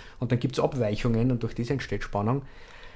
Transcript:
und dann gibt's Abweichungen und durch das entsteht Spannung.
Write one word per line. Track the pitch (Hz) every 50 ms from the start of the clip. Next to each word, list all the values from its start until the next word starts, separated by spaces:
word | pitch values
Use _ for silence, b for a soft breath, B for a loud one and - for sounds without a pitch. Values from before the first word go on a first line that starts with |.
| B B B B
und | 123 120
dann | 131 120
gibt's | - 131 123 -
Abweichungen | 139 151 151 127 113 104 107 - - 123 113 113 117 131
und | 127 113 120
durch | 113 -
das | - 117 -
entsteht | 143 127 - - - 104 -
Spannung. | - - 101 104 110 131 143 135 B B B B B B B B B B